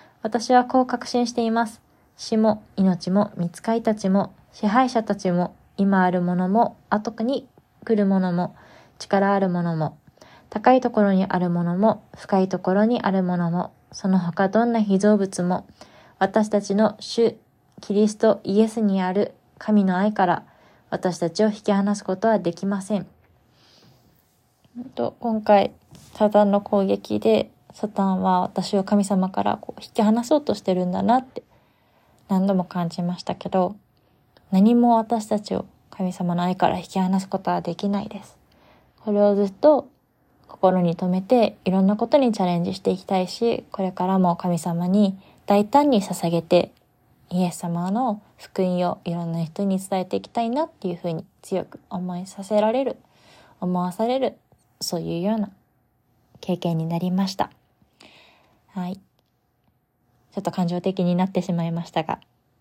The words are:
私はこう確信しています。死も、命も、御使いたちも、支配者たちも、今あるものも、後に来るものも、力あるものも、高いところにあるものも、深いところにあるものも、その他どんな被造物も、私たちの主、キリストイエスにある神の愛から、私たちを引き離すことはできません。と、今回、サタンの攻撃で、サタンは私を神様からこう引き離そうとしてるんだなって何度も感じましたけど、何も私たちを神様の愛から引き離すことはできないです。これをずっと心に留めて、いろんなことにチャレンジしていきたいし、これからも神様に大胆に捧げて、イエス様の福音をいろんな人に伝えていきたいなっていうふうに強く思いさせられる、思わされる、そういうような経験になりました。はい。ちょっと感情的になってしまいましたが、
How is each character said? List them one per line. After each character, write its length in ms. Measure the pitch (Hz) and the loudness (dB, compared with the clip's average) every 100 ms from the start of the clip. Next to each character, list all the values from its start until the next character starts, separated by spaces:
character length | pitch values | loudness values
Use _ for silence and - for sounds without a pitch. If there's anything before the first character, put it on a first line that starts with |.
| - _ | -20 _
私 300 | 220 233 240 | -4 -4 2
は 120 | 247 | 2
こ 180 | 247 254 | 4 2
う 40 | 254 | 0
確 200 | 240 - | -2 -4
信 220 | 247 240 | -2 -2
し 60 | |
て 80 | 240 | -2
い 100 | 226 | -2
ま 160 | 226 220 | 0 -2
す。 140 | - _ _ _ - | -8 _ _ _ -18
死 220 | - 220 | -2 2
も、 260 | 220 214 - - | 2 0 -4 0
命 340 | 190 180 - | 0 0 0
も、 220 | 196 208 - | 0 0 -2
御 120 | 170 | -6
使 260 | - - 226 | -6 -4 -2
い 80 | |
た 120 | 226 214 | 0 0
ち 120 | 190 | 0
も、 260 | 196 - - _ | 0 0 -8 _
支 120 | - 214 | -4 0
配 220 | 233 254 | 2 2
者 140 | 247 | 0
た 140 | 220 196 | -2 -2
ち 140 | 185 | 0
も、 260 | 175 175 - _ - | 0 -2 -6 _ -2
今 280 | 196 190 | 2 4
あ 60 | 180 | 2
る 120 | 180 | 2
も 160 | 175 180 | 0 0
の 100 | 185 | 2
も、 300 | 220 - - - | 2 0 -4 -4
後 320 | 208 220 220 | -4 -4 -6
に 280 | 226 277 - _ _ _ | -4 -4 -8 _ _ _
来 140 | - 214 | 0 2
る 80 | 196 | 2
も 160 | 196 | 2
の 100 | 185 | 0
も、 240 | 175 175 - - - - - | 0 -4 -8 -20 -20 -20 -20
力 360 | - 196 196 | -2 2 2
あ 60 | 202 | 2
る 80 | 190 | 0
も 120 | 175 | 0
の 140 | 170 160 | -2 -2
も、 220 | 151 - _ _ - - - | -4 -6 _ _ -20 -20 -12
高 240 | 214 254 | 0 4
い 80 | 254 | 4
と 100 | 247 | 4
こ 120 | 220 | 2
ろ 100 | 202 | 2
に 120 | 190 196 | 2 0
あ 120 | 180 | 0
る 120 | 180 | 0
も 140 | 175 | 0
の 140 | 170 180 | 0 2
も、 260 | 220 214 - - | 2 0 -6 -20
深 260 | - 190 | -2 0
い 80 | 190 | 0
と 100 | 180 | -2
こ 160 | 185 190 | 0 2
ろ 100 | 220 | 2
に 160 | 247 | 2
あ 100 | - | 0
る 120 | 190 | 0
も 140 | 180 175 | 0 -2
の 140 | 170 | -2
も、 220 | 175 - _ _ | -2 -4 _ _
そ 160 | - 190 | -6 0
の 120 | 185 | 0
他 300 | 170 180 190 | 0 0 0
ど 160 | 214 240 | 2 2
ん 60 | |
な 100 | 233 | 0
被 180 | 202 190 | 0 2
造 180 | 208 208 | 4 4
物 260 | 190 185 | 0 -2
も、 240 | 180 185 - - - - - - | -2 -2 -6 -20 -20 -20 -16 -2
私 300 | 196 220 214 | 0 2 2
た 120 | 208 | 0
ち 140 | 202 202 | 0 0
の 200 | 220 - | 0 -2
主、 380 | - - 226 - _ _ _ - | -6 0 0 0 _ _ _ -14
キ 120 | - | -2
リ 140 | 202 214 | 2 2
ス 80 | 214 | 2
ト 260 | 220 - | 2 2
イ 160 | - 202 | 0 2
エ 60 | 220 | 2
ス 140 | 233 | 0
に 200 | 208 190 | 0 0
あ 100 | 185 | 0
る 220 | 190 - - _ - | 0 -2 -6 _ -10
神 260 | - 214 | 0 2
の 140 | 190 180 | 2 2
愛 160 | 208 | 0
か 120 | 208 185 | 2 0
ら、 180 | 165 - _ _ _ - | 0 -6 _ _ _ -10
私 300 | - 180 165 | -6 -4 -4
た 100 | 170 | -4
ち 140 | 165 | 0
を 40 | 214 | 0
引 80 | 208 | 0
き 160 | - | -2
離 240 | 196 196 202 | 0 0 -2
す 80 | |
こ 120 | - 190 | -4 -2
と 120 | 226 | 0
は 120 | 214 | 2
で 140 | 175 | 0
き 120 | 170 196 | -4 -4
ま 160 | 196 | -6
せ 160 | 190 202 | -4 -6
ん。 100 | 156 _ _ _ _ _ _ _ _ _ _ _ _ _ _ _ _ 240 254 - | -6 _ _ _ _ _ _ _ _ _ _ _ _ _ _ _ _ -18 -12 -6
と、 200 | 233 - | -6 -6
今 220 | 240 220 | -6 -2
回、 300 | 214 202 - - _ - - | 4 6 4 -4 _ -20 -12
サ 160 | - 208 | 0 2
タ 140 | 208 | 4
ン 80 | 202 | 4
の 100 | 202 | 2
攻 240 | 202 202 196 | 0 0 0
撃 340 | 202 - 214 | -2 -4 -2
で、 320 | 220 214 - _ _ | 2 2 0 _ _
サ 160 | - 214 | -10 -8
タ 160 | - 196 | -2 -2
ン 160 | 185 | 0
は 180 | 190 185 | 0 0
私 380 | 196 - 190 202 | -2 -4 -2 -2
を 80 | 196 | 2
神 180 | 208 | 2
様 260 | 196 190 190 | 2 0 0
か 140 | 202 | 0
ら 140 | 202 214 | -2 -2
こ 180 | - - | -8 -18
う 40 | |
引 60 | - - | -6 0
き 60 | |
離 220 | 214 226 | 2 2
そ 140 | 240 302 | 2 0
う 40 | |
と 140 | 294 208 | 0 -2
し 60 | |
て 120 | - | -2
る 120 | 185 180 | -2 0
ん 80 | |
だ 100 | 185 | 0
な 140 | 196 254 | 2 2
っ 80 | 254 | 0
て 180 | - - _ _ _ _ _ _ _ - | -12 -18 _ _ _ _ _ _ _ -2
何 180 | 190 196 | 0 2
度 80 | 190 | 0
も 80 | |
感 240 | 180 185 170 | -2 -4 -6
じ 140 | - | -4
ま 160 | 175 180 | -6 -6
し 60 | |
た 120 | - 185 | -8 -8
け 140 | - | -4
ど、 260 | 190 180 208 _ _ _ _ _ _ - | 0 0 -4 _ _ _ _ _ _ -2
何 260 | 190 214 240 | 4 4 6
も 200 | 240 226 | 4 2
私 300 | 220 226 214 | 2 -4 -2
た 160 | 214 | -4
ち 140 | - 185 | -4 -6
を 100 | - _ _ | -6 _ _
神 240 | - 185 | -8 -6
様 220 | 180 175 175 | -4 -4 -2
の 80 | |
愛 120 | 180 185 | -2 0
か 140 | 180 | 0
ら 80 | 185 | 0
引 60 | |
き 160 | - 196 | -4 -2
離 200 | 185 190 | 0 0
す 80 | 190 | -2
こ 100 | 190 | -6
と 140 | 180 | -4
は 80 | 175 | -4
で 160 | 175 170 | -4 -6
き 140 | 202 | -4
な 120 | 202 | -4
い 60 | 208 | -6
で 160 | 202 | -12
す。 140 | - _ _ _ _ _ _ _ | -18 _ _ _ _ _ _ _
こ 80 | 214 | -2
れ 100 | 208 | 2
を 140 | 208 202 | 4 4
ず 160 | 196 | 0
っ 20 | |
と 360 | 190 294 285 - _ _ _ _ _ - | 2 4 4 0 _ _ _ _ _ -20
心 320 | - 185 185 | 0 2 4
に 160 | 175 170 | 2 0
留 160 | 185 | -2
め 100 | 185 | -2
て、 360 | 190 247 214 - 185 | 2 2 2 0 -2
い 60 | |
ろ 100 | 190 | 2
ん 40 | 190 | 2
な 120 | 208 | 2
こ 100 | 233 | 2
と 100 | 294 | 2
に 140 | 254 | 2
チ 100 | 214 | 0
ャ 40 | 180 | 0
レ 120 | 175 | 0
ン 60 | |
ジ 100 | 180 190 | -2 -2
し 40 | |
て 120 | 190 | -2
い 60 | 185 | -2
き 60 | |
た 160 | - 190 | -2 -2
い 80 | 185 | -2
し、 380 | - 233 - - | -2 -2 -2 -6
こ 80 | - | -6
れ 100 | 185 | -6
か 160 | 190 185 | -4 0
ら 120 | 190 | 2
も 180 | 175 170 | 2 0
神 200 | 180 170 | -2 -2
様 300 | 175 170 180 | -4 -4 0
に 320 | 202 196 190 - _ - | 2 2 0 -12 _ 0
大 200 | 202 208 | 2 4
胆 240 | 285 294 | 4 4
に 120 | 220 | 4
捧 280 | 190 180 170 | 0 -4 -2
げ 120 | 170 | 0
て、 300 | 165 175 - _ _ _ _ _ - | 2 2 2 _ _ _ _ _ -6
イ 140 | 180 | -2
エ 80 | 180 | -2
ス 60 | - | -2
様 340 | 170 170 180 | -6 -4 -2
の 300 | 214 254 208 - _ | -2 -2 -4 -10 _
福 260 | - - | -10 -4
音 260 | 185 180 175 | -2 0 -2
を 100 | - | -4
い 100 | - | -6
ろ 120 | 170 170 | -6 -4
ん 80 | |
な 100 | 165 | -4
人 220 | 160 - 202 | -6 -4 -2
に 140 | 190 | -2
伝 200 | 190 190 | -2 -4
え 60 | 185 | -4
て 100 | 196 | -6
い 60 | |
き 80 | 196 | -6
た 140 | 240 | -6
い 60 | 226 | -4
な 140 | 262 330 | -2 -4
っ 20 | |
て 180 | _ 185 | _ -8
い 60 | |
う 20 | 170 | -6
ふ 100 | 175 | -6
う 60 | |
に 140 | 160 - _ | -8 -10 _
強 240 | - 185 - | -8 -6 -6
く 160 | - - | -14 -12
思 280 | 180 180 180 | -10 -8 -10
い 80 | 190 | -12
さ 200 | - 190 | -14 -2
せ 160 | 214 | 0
ら 100 | 214 | 2
れ 140 | 254 262 | 0 -2
る、 100 | - _ _ _ - - - | -6 _ _ _ -20 -20 -8
思 180 | 180 180 | -4 -2
わ 140 | 180 | -4
さ 160 | 175 233 | -2 -2
れ 100 | 262 | 0
る、 200 | 254 - _ _ _ - | -2 -6 _ _ _ -14
そ 160 | - 170 | -8 -6
う 60 | |
い 180 | 165 170 | -4 -4
う 20 | |
よ 140 | 190 226 | -2 -2
う 40 | |
な 120 | 196 - _ _ _ _ _ _ _ _ | -4 -10 _ _ _ _ _ _ _ _
経 160 | - 175 | -6 -4
験 220 | 175 160 | -2 -2
に 80 | 160 | -2
な 120 | 170 | -4
り 140 | 180 | -2
ま 160 | 185 190 | -2 -2
し 80 | - | -4
た。 160 | - _ _ _ _ _ - - _ _ _ _ _ | -8 _ _ _ _ _ -20 -20 _ _ _ _ _
は 200 | 190 180 | -10 -8
い。 60 | 190 | -10
ち 40 | _ _ _ _ _ _ _ _ _ _ _ _ _ - | _ _ _ _ _ _ _ _ _ _ _ _ _ -8
ょ 40 | |
っ 20 | |
と 100 | 180 | -6
感 160 | 190 175 | -2 -2
情 140 | 180 | -2
的 240 | 190 190 175 | -4 -2 0
に 100 | 180 | 0
な 120 | 190 | 0
っ 40 | |
て 100 | 185 | -2
し 120 | 175 | -2
ま 100 | 170 | -2
い 80 | 165 | -2
ま 140 | 165 165 | -4 -6
し 60 | |
た 120 | 165 | -6
が、 160 | 160 - _ _ _ _ | -4 -6 _ _ _ _